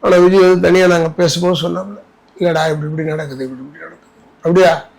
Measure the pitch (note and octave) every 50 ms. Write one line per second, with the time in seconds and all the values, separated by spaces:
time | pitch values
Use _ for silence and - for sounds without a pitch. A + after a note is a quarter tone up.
0 | - - F#3 F3+ F3+ F3+ F#3 G3 F#3 F3+ F#3 F3 F3+ F3 F3 F#3 F#3 F3+ F3 E3+
1 | E3 E3 D#3 - F3+ E3+ - E3+ F3 F3 F3+ D#3+ D3+ E3+ E3+ F3+ F#3+ G3+ G3+ G#3
2 | - _ _ _ _ _ _ - F3+ F3 E3 D#3+ D#3 D#3+ D#3 D3+ D3+ D3+ D#3 D#3
3 | D#3+ D#3 D#3 D#3 D#3 C#3+ C3+ C3 C3+ B2+ C3 B2+ C3 C#3+ D3 - - - - _
4 | _ _ _ _ _ _ _ _ _ E3 E3+ F#3 F#3 F3 E3 D3+ - - _